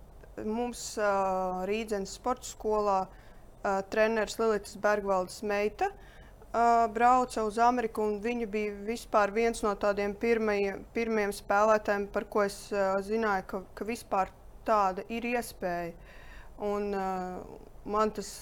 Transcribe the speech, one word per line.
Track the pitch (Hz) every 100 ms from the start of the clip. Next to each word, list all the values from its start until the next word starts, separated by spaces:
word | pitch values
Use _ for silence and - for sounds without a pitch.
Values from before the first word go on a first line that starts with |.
| - - - - 214
mums, | 226 240 233 - -
ā, | 208 196 190 185 185 185 185
Rīdzenes | 214 220 202 196 -
sporta | 240 247 -
skolā, | - 220 214 208 190 185 - - - - - 208
ā, | 196 196
treneris | 220 220 226 202 -
Lilitas | 226 208 208 190
Bergvaldes | 208 208 196 190 180 -
meita, | 208 202 208 214 392 392 - - - - -
ā, | 220 233 233 226
brauca | 214 240 254 247 233
uz | 220 214
Ameriku, | 233 247 226 - 214
un | 208
viņa | 226 240 226
bija | 214 208 202 202
vispār | 240 - 220 202 208
viens | 233 233 214
no | 202
tādiem | 208 202 202 202
pirmajiem, | 233 226 220 202 196 196 208 233
pirmajiem | 226 220 202 202
spēlētājiem, | - 202 214 214 214 202 202 202
par | 220
ko | 220 202
es, | 202 -
ā, | 202 190 196
zināju, | 196 226 220 196 -
ka, | 202 185 -
ka | 208
vispār | 240 - 202 185 - - -
tāda | - 214 196 185 -
ir | 226 240
iespēja. | 240 226 - 185 175 170 - - - - - - -
Un, | 208 208 208 196
ā, | 190 185 180 180 - - - -
man | - 208 214 214
tas | 190 -